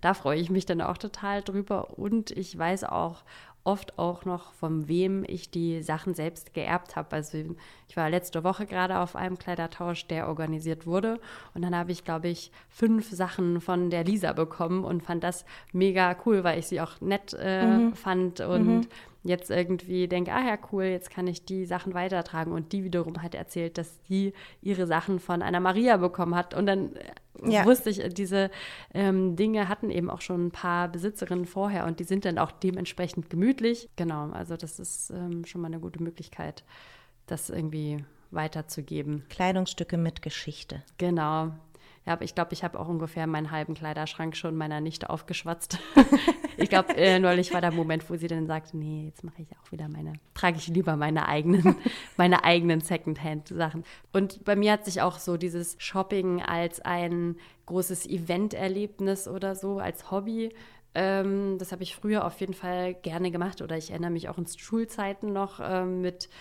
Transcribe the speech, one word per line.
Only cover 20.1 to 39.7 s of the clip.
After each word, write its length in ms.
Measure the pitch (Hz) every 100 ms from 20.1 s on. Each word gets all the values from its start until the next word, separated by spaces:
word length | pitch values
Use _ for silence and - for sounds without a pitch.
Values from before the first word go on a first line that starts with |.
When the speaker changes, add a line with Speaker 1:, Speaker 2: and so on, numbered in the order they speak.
| 180 180
Speaker 1:
ah 100 | -
ja, 140 | 254 208 -
cool, 120 | 202
jetzt 260 | 190 185 180
kann 160 | - 180
ich 180 | 175
die 220 | - 190 180
Sachen 260 | 180 190
weitertragen. 600 | 180 185 180 170 160 160
Und 200 | 165 160
die 100 | 196
wiederum 400 | 185 175 165 165
hat 120 | 165
erzählt, 420 | - - - 165 165
dass 240 | 165 - -
sie 240 | 190 196 190 - -
ihre 240 | - 190 180
Sachen 340 | 165 - 190
von 220 | - 175
Anna 180 | - 175
Maria 380 | 180 185 247 208
bekommen 360 | 175 175 170
hat. 200 | 175 175
Und 100 | -
dann, 320 | 196 196 190 -
äh, 540 | - - _ - -
Speaker 2:
Ja. 120 | 214 190
Speaker 1:
wusste 240 | 254 220
ich, 120 | 202
äh, 60 | -
diese, 420 | 180 196 196 196 190 - - -
ähm, 420 | - 196 190 185 170
Dinge 320 | 214 220 190
hatten 220 | 208 220
eben 180 | 175 170
auch 140 | -
schon 240 | - 180 175
ein 40 |
paar 380 | 175 180 175 175
Besitzerinnen 560 | 175 190 208 180 180
vorher 400 | 175 - 202 196 170
und 140 | 165
die 40 |
sind 200 | 170 190
dann 140 | 196 170
auch 120 | 156
dementsprechend 800 | - 185 185 175 - 180 - 156
gemütlich. 600 | 165 208 262 226 233 - -
Genau, 340 | 170 156 147
also 260 | - 170 165
das 220 | 156 -
ist, 320 | 170 - -
ähm, 340 | 180 175 170
schon 160 | 170 180
mal 60 | 170
eine 120 | 165
gute 220 | 175 165
Möglichkeit, 600 | 170 170 165 - 156 - _ - - - - _ -
das 240 | 165 -
irgendwie 520 | - 160 156 151 147 143 _ -
weiterzugeben. 920 | 175 156 160 151 - 139 156 143 151 139
Speaker 2:
Kleidungsstücke 680 | - 185 185 185